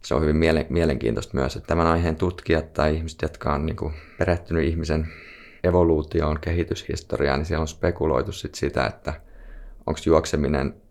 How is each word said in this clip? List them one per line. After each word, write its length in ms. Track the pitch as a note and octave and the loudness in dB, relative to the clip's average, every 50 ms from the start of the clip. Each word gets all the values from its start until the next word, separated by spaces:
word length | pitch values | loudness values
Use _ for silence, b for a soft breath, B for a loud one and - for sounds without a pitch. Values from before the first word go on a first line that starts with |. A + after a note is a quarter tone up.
| - | -4
se 100 | - - | -2 0
on 60 | C2 | 0
hyvin 140 | D#2+ D2+ D2+ | 2 2 2
miele-, 300 | D#2 D#2+ D#2+ D#2+ D#2 C#2+ - | 4 4 4 2 2 0 0
mielenkiintoista 680 | C2+ E2+ E2 E2 C#2 A1+ A#1+ A1+ A1+ - - - - C2+ | 0 0 2 2 0 0 0 -2 -2 -2 -4 -4 -2 -2
myös, 180 | C2 C#2 - | -2 -2 -4
että 120 | - - - | -6 -4 -2
tämän 200 | E2 E2 E2 E2 | 0 2 4 2
aiheen 280 | E2 E2+ E2+ E2 D#2+ | 2 2 2 0 0
tutkijat 580 | D#2 F#2 F2+ F#2 - - - F2 D#2 D2+ - - | 0 0 -2 -2 -4 0 2 2 2 2 -2 -2
tai 220 | - D2+ D#2 D2+ | 0 2 2 2
ihmiset, 260 | D#2+ D#2+ D#2+ - - | 0 -2 -6 -6 -6
jotka 320 | - D#2 - - - D2 D2 | -6 -6 -6 -4 -4 -2 -2
on 120 | C#2+ D2+ | 0 -2
niinku 260 | D#2+ D#2+ - - D2+ D2+ B B B B B | -2 -4 -4 -6 -6 -6 B B B B B
perehtynyt 440 | F2+ F2 F2 E2+ - - E2+ E2 D#2 D#2+ | 0 2 2 0 0 -2 0 2 2 2
ihmisen 400 | E2 D#2+ D#2 D#2 D#2 D#2 D#2+ D#2+ B B B B B B B B B B B | 0 0 0 0 0 0 0 -2 B B B B B B B B B B B
evoluutioon, 760 | F#2 F2 F2+ F2 E2 D#2+ D2+ D2 - - E2 D#2+ D2+ D2+ D2+ | 4 6 6 6 6 6 4 2 0 0 0 2 2 0 0
kehityshistoriaan, 1000 | - D#2+ E2+ F2 E2+ - - - - - - - - - - - D2 C#2 C2+ C#2 | -2 -2 0 0 0 -2 -2 -6 -4 -6 -6 -6 -4 -6 -2 0 2 2 2 0
niin 60 | D#2 | 0
siellä 160 | E2 E2 D#2 | -2 0 -2
on 60 | D#2+ D2+ | -2 -2
spekuloitu 640 | - - - F2 E2+ - D2 D#2 C#2+ B1+ - G2 | -4 -2 -2 -2 0 2 0 2 2 2 0 -2
sit 240 | F2+ - - - - | -6 -8 -10 -10 -6
sitä, 300 | - - C#2+ - - C2 | -2 -4 -2 0 0 -2
että 280 | - - - - - D2+ - b b b b b b b b b b b b b - | -2 -4 -6 -8 -8 -8 -8 b b b b b b b b b b b b b -6
onks 200 | - - - E2 | -6 -2 2 4
juokseminen 680 | E2 D#2+ D#2 - - D2+ D2 C#2 D2+ C#2 C2+ C#2 - - - - | 4 4 4 2 0 0 0 2 2 0 0 -2 -4 -8 -20 -20